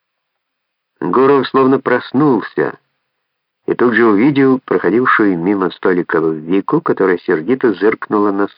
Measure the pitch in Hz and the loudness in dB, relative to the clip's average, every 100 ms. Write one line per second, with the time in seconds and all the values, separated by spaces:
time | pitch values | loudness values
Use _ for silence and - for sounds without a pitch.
0 | _ _ _ _ _ _ _ _ _ _ | _ _ _ _ _ _ _ _ _ _
1 | - 123 135 143 127 131 131 135 123 123 | -4 2 4 4 2 0 2 0 0 -2
2 | - 127 151 113 - - 67 - _ _ | -2 0 0 0 -2 -4 -4 -6 _ _
3 | _ _ _ _ _ _ - - 120 113 | _ _ _ _ _ _ -6 0 0 2
4 | 117 101 139 139 135 131 - 95 87 110 | 2 4 2 2 2 2 0 -2 0 0
5 | 127 113 104 87 87 101 90 - 101 90 | 0 0 0 0 -2 -2 -2 -2 -2 -2
6 | 85 82 80 78 78 95 - 151 139 135 | -2 -2 -2 -4 -2 -2 0 -2 -2 0
7 | - - - 82 82 135 123 90 104 107 | 0 0 -2 -2 -2 -2 -2 0 -2 -2
8 | - 107 104 98 101 | -4 -2 0 -2 -4